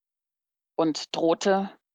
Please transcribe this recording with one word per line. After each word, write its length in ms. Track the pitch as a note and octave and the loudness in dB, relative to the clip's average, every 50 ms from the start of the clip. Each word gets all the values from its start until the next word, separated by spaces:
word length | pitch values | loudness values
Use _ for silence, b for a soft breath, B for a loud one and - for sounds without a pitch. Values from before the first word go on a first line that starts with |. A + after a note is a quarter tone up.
| _ _ _ _ _ _ _ _ _ _ _ _ _ _ _ | _ _ _ _ _ _ _ _ _ _ _ _ _ _ _
und 380 | - D#3+ D#3+ D3+ - - - - | -2 -2 0 -2 -4 -8 -8 -6
drohte, 560 | D3+ D#3 E3 E3+ - - G3+ F#3+ G3 G3 G3 - _ _ _ _ | -2 0 0 0 2 2 2 2 2 0 -6 -10 _ _ _ _